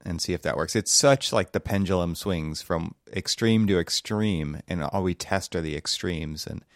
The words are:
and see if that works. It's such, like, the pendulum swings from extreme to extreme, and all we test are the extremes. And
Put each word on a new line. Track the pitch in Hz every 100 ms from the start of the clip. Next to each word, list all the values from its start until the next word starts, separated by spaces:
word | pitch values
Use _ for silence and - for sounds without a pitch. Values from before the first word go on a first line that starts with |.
and | 95 82
see | -
if | 90
that | 80 69
works. | 80 113
It's | -
such, | - 143 135 -
like, | 117 92
the | 101
pendulum | - 98 95 92 87 82
swings | 101 87 78 78
from | - 85 85 - -
extreme | 95 - - 113 110 104
to | 92
extreme, | 82 - - 107 107 87 76 76 -
and | 90
all | 73 98
we | 92
test | 87 - 98 - 90
are |
the | 78 73
extremes. | - - 92 82 78 76 -
And | - -